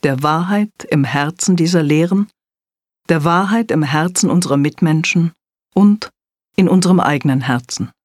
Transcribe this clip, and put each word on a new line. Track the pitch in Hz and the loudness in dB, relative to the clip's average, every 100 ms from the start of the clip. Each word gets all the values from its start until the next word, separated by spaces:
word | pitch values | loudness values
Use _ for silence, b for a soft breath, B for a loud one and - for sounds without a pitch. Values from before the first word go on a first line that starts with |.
Der | 151 135 | -2 -2
Wahrheit | 147 160 175 202 208 _ - | 0 0 0 -2 -2 _ -4
im | 151 | -2
Herzen | 131 143 147 180 - 180 | 0 -2 -4 -4 -2 0
dieser | 165 175 | 2 0
Lehren, | 147 151 170 196 208 _ _ _ _ _ _ _ - | 2 2 2 0 -4 _ _ _ _ _ _ _ -4
der | 165 | 0
Wahrheit | 151 175 196 226 226 | 2 0 0 -2 -2
im | 160 | -2
Herzen | 147 151 170 180 196 | 0 -2 -2 -2 0
unserer | 175 - 143 | 0 0 0
Mitmenschen | 143 - 170 156 165 175 170 _ _ _ _ | -2 -2 0 0 0 0 -2 _ _ _ _
und | - 208 208 - _ _ _ _ - | 2 2 2 -4 _ _ _ _ 0
in | 185 | 2
unserem | 185 175 180 | 2 4 2
eigenen | - 143 143 135 | 2 0 0 -2
Herzen. | 127 123 123 - 113 _ | -2 -4 -4 -10 -12 _